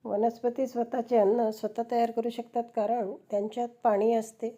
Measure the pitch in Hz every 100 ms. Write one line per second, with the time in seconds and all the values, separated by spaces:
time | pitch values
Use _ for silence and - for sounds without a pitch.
0 | 226 208 226 233 247 240 262 240 233 262
1 | 233 240 196 240 220 220 214 214 233 240
2 | 233 226 233 233 233 240 233 - 208 240
3 | 196 254 _ 208 208 240 240 240 240 202
4 | 220 226 220 - 226